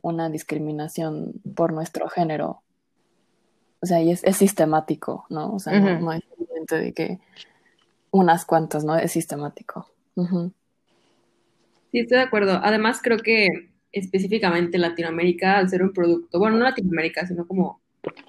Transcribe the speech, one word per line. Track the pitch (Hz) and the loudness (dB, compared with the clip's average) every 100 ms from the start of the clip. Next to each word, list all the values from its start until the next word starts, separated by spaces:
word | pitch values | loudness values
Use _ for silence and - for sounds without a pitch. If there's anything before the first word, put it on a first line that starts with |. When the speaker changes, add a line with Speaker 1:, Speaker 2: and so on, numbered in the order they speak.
Speaker 1:
una | 170 165 165 | -6 -4 -4
discriminación | 156 - 156 151 151 156 - 160 156 - - - - | -6 -6 -6 -4 -6 -8 -6 -6 -6 -10 -12 -12 -2
por | 165 | -2
nuestro | 156 156 - - | -2 -6 -6 -6
género. | - 165 151 151 - _ _ _ _ _ _ _ _ _ _ _ _ | -2 -2 -2 -6 -8 _ _ _ _ _ _ _ _ _ _ _ _
O | 180 | 0
sea, | 170 | 2
y | 165 | 4
es, | 175 | 2
es | - 190 | 2 4
sistemático, | 196 - 156 156 156 151 - - - | 2 4 2 2 0 -6 -6 -10 -8
¿no? | 156 160 | -8 -6
O | 196 | -6
sea, | - 202 | 0 2
no, | 196 170 | 4 2
Speaker 2:
Ujú. | |
Speaker 1:
no | 170 | -2
es | 160 - - | -6 -10 -14
simplemente | 339 165 160 160 | -10 -10 -4 -4
de | - | -4
que | - 160 190 _ - - _ _ _ _ _ _ | -4 -6 -6 _ -20 -20 _ _ _ _ _ _
unas | 190 180 170 | 4 4 2
cuantas, | - 165 156 151 | 2 0 0 -4
¿no? | 151 165 | 0 0
Es | 165 | 0
sistemático. | 165 160 147 147 - - - - _ _ - | -4 -4 -8 -10 -12 -16 -16 -18 _ _ -6
Ujú. | 175 180 175 _ _ _ _ _ _ _ _ _ _ _ _ _ _ | -2 -2 -4 _ _ _ _ _ _ _ _ _ _ _ _ _ _
Speaker 3:
Sí, | 240 | -4
estoy | 233 247 | 2 2
de | |
acuerdo. | 254 214 196 185 | 4 2 2 2
Además, | 202 214 220 254 | 2 2 2 0
creo | - 220 | 0 0
que | 220 226 196 165 - _ _ | 2 4 4 2 -10 _ _
específicamente | 202 185 190 190 214 180 170 170 185 | -8 -2 -2 0 2 2 2 0 0
Latinoamérica, | 170 170 165 165 180 175 190 202 | 0 -2 -4 0 0 2 2 4
al | 185 | 2
ser | 185 | 2
un | 190 | 0
producto, | 185 170 170 - 175 | 2 2 2 0 0
bueno, | 214 220 | 2 4
no | |
Latinoamérica, | 254 254 180 160 165 160 180 | 2 0 -2 0 -2 -4 -6
sino | 175 170 | -6 -4
como | 185 175 - _ _ - - | -2 -2 -4 _ _ -12 -12